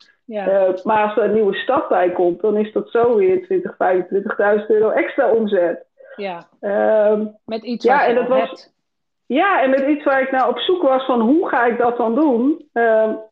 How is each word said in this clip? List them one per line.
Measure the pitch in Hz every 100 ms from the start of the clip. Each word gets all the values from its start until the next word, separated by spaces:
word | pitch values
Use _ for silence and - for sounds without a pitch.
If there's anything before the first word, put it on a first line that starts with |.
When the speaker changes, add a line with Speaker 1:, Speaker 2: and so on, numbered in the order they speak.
| _ _
Speaker 1:
Ja. | - 208 190
Speaker 2:
Eh, | 196 190 -
maar | 220 220 208
als | 226
er |
een | 202
nieuwe | 214 202
stad | 190 - 277 -
bij | 190 180
komt, | 180 175 175
dan | 214 208
is | 214
dat | 208 208
zo | 233 240 220
weer | 185 185
twintig, | - 185 180 -
vijfentwintigduizend | 185 185 175 196 208 - 208 208 208
euro | 214 214
extra | - - - 247
omzet. | 226 208 196 170 - - _ - -
Speaker 1:
Ja. | 196 170 - _
Speaker 2:
Ehm, | 202 208 214 214 208 214 214 -
Speaker 1:
Met | - 220
iets | 247 233
Speaker 2:
ja, | 233 269
Speaker 1:
wat |
je | 240
Speaker 2:
en |
dat | 240 240
Speaker 1:
al | 262
Speaker 2:
was | -
Speaker 1:
hebt. | - - _ _ _ _ _ -
Speaker 2:
Ja, | 262 392 339
en | 262
met | 262 269
iets | 294
waar | 285 269
ik | 262
naar | 262 247
op | 247
zoek | - 359
was | 277 262
van: | 262 240
"Hoe | 220 320 -
ga | 254 247
ik | 233
dat | 240 240
dan | 226
doen?" | 233 311 233 269 330 -
Ehm, | 233 233 220 220 - -